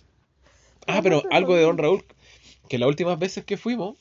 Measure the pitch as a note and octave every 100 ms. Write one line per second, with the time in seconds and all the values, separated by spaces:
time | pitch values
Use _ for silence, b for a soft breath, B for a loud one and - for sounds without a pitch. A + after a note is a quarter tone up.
0 | _ _ _ _ b b b _ - F#3
1 | F#3+ D#3 - D#3+ F3+ F3 D#3+ E3 D3+ G3
2 | - _ B B B B - A#2+ B2 D3
3 | F3 E3 F#3+ G3 - G3 A3+ A#3+ F#3+ C4